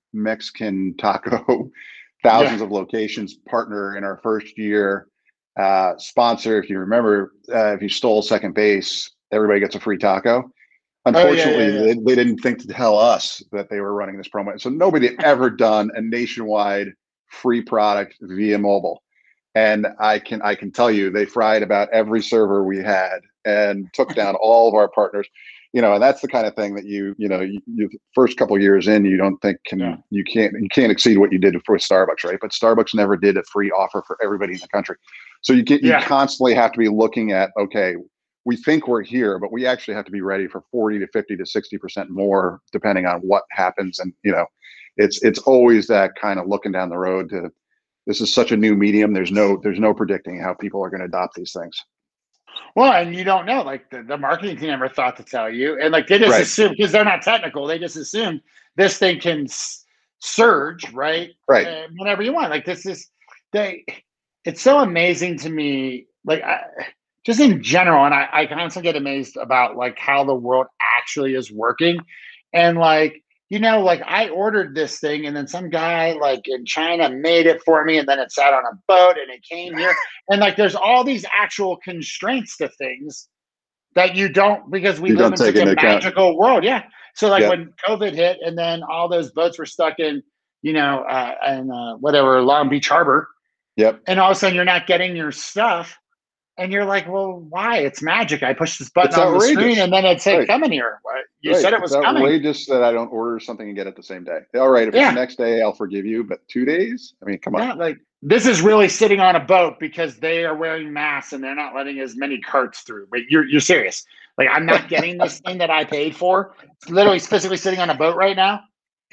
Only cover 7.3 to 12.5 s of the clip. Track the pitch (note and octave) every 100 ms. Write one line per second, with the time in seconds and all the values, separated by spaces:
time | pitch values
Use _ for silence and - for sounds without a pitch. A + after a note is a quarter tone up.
7.3 | _ - A#2+ G#2+ G2 G2+ - A#2+ G#2+ G#2
8.3 | A2 G#2 E2 G#2 G2 - - - _ _
9.3 | G#2+ G#2+ G3+ G2 G#2 - G2 G#2 F#2+ A#2+
10.3 | A#2+ B2+ _ _ _ _ _ B2 E3 F3
11.3 | E3 D#3 C3+ G#2+ G#2 A2 A#2 A2 B2 A#2+
12.3 | A2 B2+